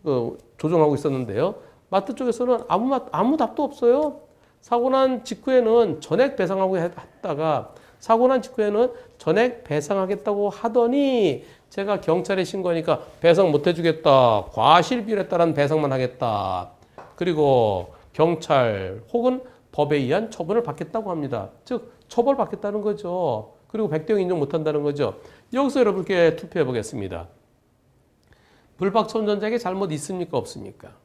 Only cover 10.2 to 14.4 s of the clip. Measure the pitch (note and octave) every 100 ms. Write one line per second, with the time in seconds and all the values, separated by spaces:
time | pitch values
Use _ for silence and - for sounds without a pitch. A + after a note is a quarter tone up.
10.2 | G#3+ G3+ G3+ F#3+ A#3 A#3 A#3 C#4 C#4 B3
11.2 | F#3 B2+ - - _ - G3 G3 E3+ E3+
12.2 | F#3 F#3+ F3+ G3 F3+ E3+ E3 C3+ - -
13.2 | E3+ E3+ F#3 D3 D#3+ E3+ E3 D#3+ D#3 C3+
14.2 | B2 G#2+